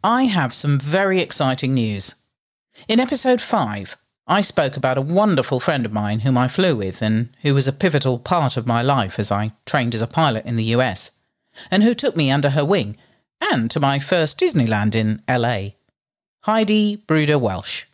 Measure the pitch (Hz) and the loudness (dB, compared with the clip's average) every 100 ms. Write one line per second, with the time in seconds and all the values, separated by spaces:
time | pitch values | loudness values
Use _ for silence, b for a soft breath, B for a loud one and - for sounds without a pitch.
0 | 196 240 262 190 131 - 147 143 131 180 | 2 2 2 2 0 -2 0 0 0 0
1 | 196 190 - - 135 131 131 131 113 101 | 2 0 0 0 0 0 0 0 0 -2
2 | - - _ _ _ _ _ B B 226 | -6 -8 _ _ _ _ _ B B 0
3 | 254 269 262 247 - 220 123 104 95 - | 2 0 2 0 2 -2 0 -4 -10 -16
4 | _ _ - 190 202 - 139 139 131 131 | _ _ -2 0 2 0 0 0 -2 -2
5 | 139 175 214 156 123 165 - 147 113 107 | 0 2 4 2 0 -2 0 -2 -2 -2
6 | 104 107 120 123 127 - 185 127 98 90 | -2 -2 2 2 2 2 0 0 -4 -4
7 | 110 110 117 _ 147 139 135 139 190 147 | 0 0 -2 _ 0 2 0 0 0 2
8 | 131 120 - 175 139 - 110 117 123 139 | 0 -2 0 0 0 -2 -2 0 2 0
9 | 98 - 101 101 107 - - 147 120 113 | -2 -4 -2 -2 -4 -8 -4 -2 -2 -2
10 | 113 - 156 110 110 117 110 117 127 98 | -4 0 0 0 -4 -4 0 0 0 -4
11 | - _ _ _ _ B B 196 214 240 | -10 _ _ _ _ B B 2 2 2
12 | 285 165 139 139 143 139 143 196 104 107 | -2 0 2 2 2 0 0 0 -2 -8
13 | b b b _ 392 - 117 - 139 139 | b b b _ -2 0 0 0 0 0
14 | 139 180 156 - 359 208 117 107 107 110 | 0 0 0 0 0 2 0 2 0 0
15 | 107 107 - 127 120 113 98 - _ _ | 0 -2 -2 0 0 -2 -6 -14 _ _
16 | _ _ _ _ - 220 214 214 208 208 | _ _ _ _ -2 0 2 2 2 -2
17 | - 156 151 147 113 92 - - - | -2 0 2 2 0 -4 -6 -8 -10